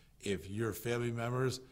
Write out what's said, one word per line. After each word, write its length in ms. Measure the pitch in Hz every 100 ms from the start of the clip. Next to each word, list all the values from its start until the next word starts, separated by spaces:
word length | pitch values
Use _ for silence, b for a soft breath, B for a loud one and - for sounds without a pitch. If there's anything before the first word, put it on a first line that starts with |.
| b b
if 280 | 104 95 95
your 240 | 101 113
family 380 | 101 120 120 120
members 480 | 117 117 127 131 127 B